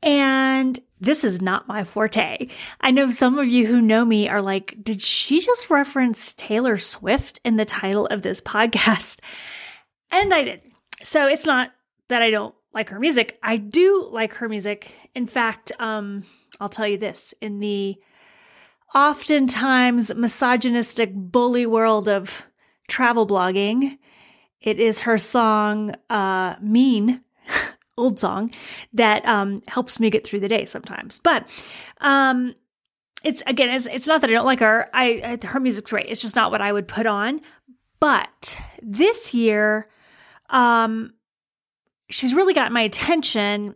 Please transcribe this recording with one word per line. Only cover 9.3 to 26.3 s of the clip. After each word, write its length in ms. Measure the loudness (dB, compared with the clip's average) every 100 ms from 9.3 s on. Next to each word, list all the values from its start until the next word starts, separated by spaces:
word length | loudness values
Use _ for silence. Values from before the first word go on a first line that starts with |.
| -18 -18 -18 -20 -20 _ _ _
And 200 | 0 2
I 120 | 2
did. 160 | 0 -6 _ _ _ -16
So 240 | -2 2 2
it's 200 | 2 2
not 260 | 0 0 _ _ _ _
that 140 | 0
I 80 | 2
don't 240 | 0 -4 -12 _
like 180 | -8 -8
her 100 | -2
music. 380 | -2 0 -4 -6
I 140 | -4 -4
do 520 | -2 2 4 4 -2
like 220 | -6 -6
her 140 | -6 -8
music. 440 | -6 -6 -8 -12 -20 -18 -10
In 100 | -6
fact, 460 | -2 -2 -4 -14 -10
um, 420 | -6 -6 -8 -10 -12 _ _ -12
I'll 80 | -12
tell 180 | -4 -4
you 120 | -2
this, 360 | -4 -8 -16 -12
in 180 | -10 -6
the 380 | -4 -2 -4 -6 _ _ _ _ _ _ _ _ _
oftentimes 1200 | 2 2 2 0 2 2 0 2 4 4 2 0
misogynistic 960 | 0 -2 0 2 2 2 0 -2 -2 -2
bully 540 | -2 0 2 2 2 2
world 420 | 2 4 2 2
of 340 | 0 -2 -14 -18 _ _ _ _
travel 400 | 0 2 2 2
blogging, 720 | 2 0 0 0 0 -2 -4 _ _ _ _ _ _
it 180 | -4 0
is 240 | 0 0
her 160 | 0 0
song, 800 | 0 0 2 2 0 -2 -4 -8 _
uh, 460 | -2 0